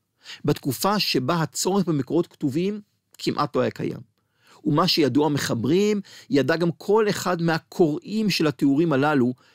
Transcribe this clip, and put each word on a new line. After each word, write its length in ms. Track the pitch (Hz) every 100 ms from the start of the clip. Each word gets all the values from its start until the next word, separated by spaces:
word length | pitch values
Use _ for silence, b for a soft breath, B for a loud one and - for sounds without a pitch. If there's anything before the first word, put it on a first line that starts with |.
| _ _ B B
בתקופה 540 | - 147 147 120 196 208
שבה 440 | - 151 127 170
הצורך 420 | 151 - 190 196
במקורות 420 | 175 147 127 156 175
כתובים 540 | - 147 139 190 208 - _ _ -
כמעט 380 | - - - 127
לא 40 |
היה 100 | 120
קיים. 420 | - 117 - - _ b b b b
ומה 240 | - 147 165
שידעו 380 | 170 135 127 151
המחברים, 760 | 139 - 127 120 175 208 208 - B B
ידע 260 | 135 131 165
גם 120 | 175 -
כל 300 | - 214 208
אחד 340 | 170 185 180
מהקוראים 880 | 170 160 - - 165 151 - 214 214
של 160 | - 156
התיאורים 460 | - 143 139 170
הללו 420 | 131 147 147 123 127 b